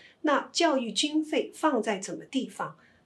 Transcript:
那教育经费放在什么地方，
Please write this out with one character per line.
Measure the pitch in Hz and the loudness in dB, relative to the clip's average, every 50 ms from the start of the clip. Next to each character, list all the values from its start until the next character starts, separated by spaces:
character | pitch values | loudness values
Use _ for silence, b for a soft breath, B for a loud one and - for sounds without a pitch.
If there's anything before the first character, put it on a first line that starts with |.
| b b b b | b b b b
那 | - 302 277 240 - - - | 0 2 2 2 0 -2 0
教 | - 339 320 285 247 | 2 4 4 4 2
育 | 240 220 196 | 0 0 -2
经 | - 294 294 302 311 311 | -2 0 0 0 0 0
费 | - 339 254 - - - | 0 0 -2 -2 -2 -4
放 | - - 311 277 233 214 | -2 0 2 2 2 2
在 | 233 202 190 | 0 -2 -2
什 | 196 - 165 | -4 -8 -10
么 | - - | -10 -10
地 | - - 262 220 190 | -4 -2 -2 -2 -2
方， | - - 180 - - b b b b b b | -4 -8 -8 -8 -8 b b b b b b